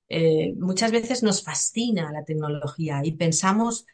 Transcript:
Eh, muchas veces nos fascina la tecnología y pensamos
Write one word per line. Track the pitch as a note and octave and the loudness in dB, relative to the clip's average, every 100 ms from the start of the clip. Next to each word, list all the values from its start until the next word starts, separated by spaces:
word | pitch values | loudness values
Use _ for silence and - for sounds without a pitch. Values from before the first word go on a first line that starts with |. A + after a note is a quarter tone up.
| - | -6
Eh, | D#3+ E3 D#3 F3 - | 0 4 4 0 -2
muchas | F3+ F#3 A3+ | -2 0 2
veces | A#3 A3+ A#3+ | 2 0 2
nos | G#3+ F#3+ | 2 2
fascina | - D3 - A3+ A#3+ G3+ D3+ | -2 -4 -2 -2 0 0 -2
la | D3+ | -6
tecnología | D3+ D#3 D3+ D3 C#3+ - D#3 C#3 | -4 -2 -2 -4 -4 -4 -2 -2
y | D#3 | -2
pensamos | D#3+ E3+ D#3+ F#3 G#3 A#3 A3+ - | 0 0 2 2 2 2 -2 -10